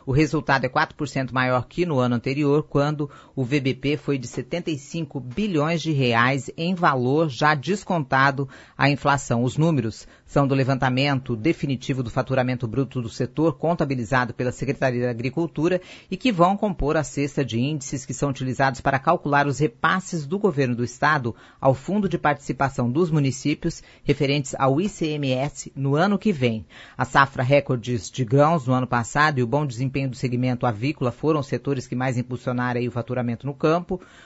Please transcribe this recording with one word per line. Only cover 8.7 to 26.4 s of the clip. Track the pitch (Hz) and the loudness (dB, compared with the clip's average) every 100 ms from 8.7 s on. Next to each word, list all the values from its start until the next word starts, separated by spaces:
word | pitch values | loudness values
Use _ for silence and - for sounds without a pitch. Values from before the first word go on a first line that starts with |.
| - | 0
a | 135 | 2
inflação. | 143 143 139 - 117 123 | 2 2 0 0 0 0
Os | 147 | 2
números | 160 151 113 - - - - | 2 2 -2 -8 -18 -20 -2
são | 151 139 | 0 2
do | 135 | 2
levantamento | 135 135 131 127 143 135 131 117 | 2 2 0 2 2 0 -2 -2
definitivo | 156 170 143 123 - 131 | 0 0 -2 -4 -4 -4
do | 117 | -2
faturamento | - 127 131 123 123 117 | -4 0 0 0 -2 -2
bruto | 117 123 131 | -2 -2 -4
do | 117 | -8
setor, | - 123 - 160 - | -6 -4 0 0 0
contabilizado | 156 170 143 127 110 131 120 | -2 0 -2 -2 0 0 0
pela | - 123 | -2 -4
Secretaria | - 127 - 135 123 | -2 -4 0 0 0
da | 123 | -2
Agricultura, | 117 127 147 170 - 165 180 - - - | -2 -4 -2 -4 0 0 0 -4 -18 -10
e | 185 | -2
que | 254 | -2
vão | 180 175 202 | 4 4 4
compor | 214 170 139 160 | -2 -2 0 0
a | |
cesta | 139 - 143 151 120 | -2 -2 -2 -2 -2
de | 117 | -2
índices | 135 156 - 139 - | -2 -4 -6 -8 -8
que | |
são | 127 143 | -4 -4
utilizados | 131 127 123 135 131 | -2 -4 0 0 2
para | 143 135 | 0 0
calcular | - 175 147 143 143 | 2 0 2 2 2
os | 135 | 0
repasses | 151 - 160 185 - 170 139 | -2 0 0 0 -2 -8 -4
do | 196 | 0
governo | 208 143 127 | 0 2 0
do | 120 120 | 0 -4
estado | - 143 151 123 - - - | 0 2 2 -2 -8 -16 0
ao | 135 135 | 2 2
Fundo | - 208 190 | 0 0 0
de | 170 | 0
Participação | 185 151 - 135 135 - 120 | 0 0 -4 -2 -2 0 0
dos | 135 175 | 0 2
Municípios | 151 135 - 147 151 170 - - - | 2 2 0 -2 -2 -4 -6 -14 -8
referentes | - 143 139 143 139 - | -2 0 2 0 -2 0
ao | 135 139 | 2 2
I | 202 | 0
C | - 160 | -2 -4
M | 151 139 | -2 -2
S | 127 143 - - 143 | 0 -2 -6 -12 -4
no | 139 143 | 0 2
ano | 190 202 | 2 2
que | 214 | 0
vem. | 156 | 2